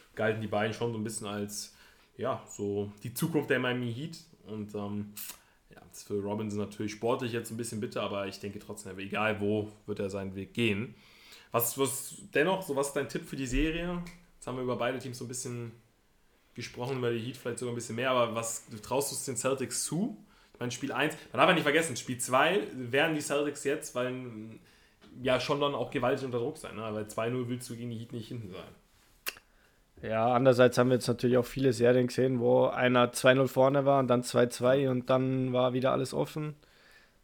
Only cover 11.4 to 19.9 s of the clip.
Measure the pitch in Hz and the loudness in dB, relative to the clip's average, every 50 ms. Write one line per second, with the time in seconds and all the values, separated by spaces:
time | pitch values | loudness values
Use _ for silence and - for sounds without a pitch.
11.4 | - - - 117 117 - - 131 135 127 - - - - - - - - - 139 | -12 -2 -2 0 0 0 0 0 -2 -2 -2 -6 -8 -10 -14 -16 -12 -2 0 2
12.4 | 147 180 190 180 - - 139 131 143 143 - 147 135 135 - - - - - 139 | 2 2 2 -2 -2 -4 -2 -2 -2 -2 -2 -4 -4 -4 -6 -8 -8 -8 -8 -6
13.4 | 135 123 123 139 151 160 160 165 170 175 180 175 175 - - - _ _ _ - | -4 -2 0 0 2 0 0 -2 -4 -4 -4 -6 -8 -10 -14 -20 _ _ _ -16
14.4 | - - 123 127 127 127 120 107 117 123 131 123 123 131 120 - 127 120 127 120 | -12 -10 -8 -6 -4 -4 -2 -2 -2 -2 -4 -4 -8 -10 -10 -10 -10 -10 -8 -8
15.4 | - 127 120 120 120 117 113 - _ _ _ _ _ _ _ _ _ _ _ _ | -8 -8 -8 -8 -10 -12 -14 -18 _ _ _ _ _ _ _ _ _ _ _ _
16.4 | _ _ - 123 120 - - 123 123 131 135 127 120 120 117 113 110 123 123 - | _ _ -14 -12 -12 -12 -8 -8 -6 -4 -4 -2 0 0 0 -2 -4 -6 -8 -8
17.4 | - 123 120 - 127 120 120 120 113 - 113 117 127 131 131 123 120 110 107 113 | -8 -8 -6 -6 -6 -6 -6 -6 -6 -6 -4 -2 0 2 2 2 2 2 0 -4
18.4 | 113 - - - - - 117 104 - - 120 139 143 - - - - - 123 - | -4 -4 -6 -8 -10 -12 -16 -12 -6 -2 -2 0 0 -2 -4 -6 -6 -6 -6 -2
19.4 | - 131 135 135 127 117 - - - - | 0 0 0 0 -2 -4 -4 -4 -4 -2